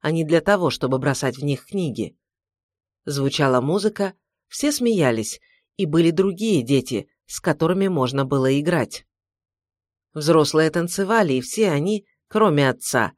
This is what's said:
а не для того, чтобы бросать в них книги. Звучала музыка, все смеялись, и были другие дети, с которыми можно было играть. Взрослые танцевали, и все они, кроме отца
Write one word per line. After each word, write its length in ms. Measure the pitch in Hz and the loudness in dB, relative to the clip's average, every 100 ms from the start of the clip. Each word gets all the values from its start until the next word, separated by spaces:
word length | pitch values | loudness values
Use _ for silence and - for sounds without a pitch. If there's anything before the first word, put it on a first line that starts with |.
а 100 | 151 | -2
не 140 | 165 | -2
для 160 | 156 165 | 0 0
того, 300 | 156 202 170 | 2 2 0
чтобы 280 | - 135 131 | -2 -2 0
бросать 380 | 135 135 135 131 | 0 -2 -4 -4
в 80 | |
них 220 | 143 135 - | -4 -4 -6
книги. 500 | 196 170 110 101 _ _ _ _ _ _ _ _ _ | -6 -4 -4 -8 _ _ _ _ _ _ _ _ _
Звучала 560 | - 143 139 - 139 127 | -8 -2 -2 0 2 2
музыка, 540 | 135 185 202 214 196 - _ _ _ | 2 0 -2 -2 -6 -6 _ _ _
все 240 | - 285 | -4 -2
смеялись, 680 | 294 240 214 139 113 110 - _ _ _ - | 0 0 2 2 0 -4 -10 _ _ _ -6
и 100 | 180 | 0
были 240 | 160 170 | 2 2
другие 520 | 165 190 185 226 180 | 2 0 0 0 0
дети, 460 | 117 135 123 113 - _ _ | 2 0 0 -6 -6 _ _
с 140 | - | -8
которыми 480 | - 147 165 185 196 | -4 -2 0 0 0
можно 360 | 170 127 139 | 0 -2 -2
было 340 | 135 139 131 139 | -2 0 2 2
играть. 480 | 147 160 117 - _ _ _ _ _ _ _ _ _ _ _ | 0 0 -2 -8 _ _ _ _ _ _ _ _ _ _ _
Взрослые 560 | 156 151 160 147 156 160 | -6 2 4 4 2 2
танцевали, 640 | 165 170 - 190 226 185 | 0 -4 -4 0 2 2
и 60 | 131 | 0
все 300 | 127 - 214 | -4 -2 0
они, 360 | 143 165 214 _ _ _ | 2 0 -4 _ _ _
кроме 400 | 214 208 147 139 | 0 2 4 2
отца 440 | 123 - 127 107 | 0 -2 -2 -2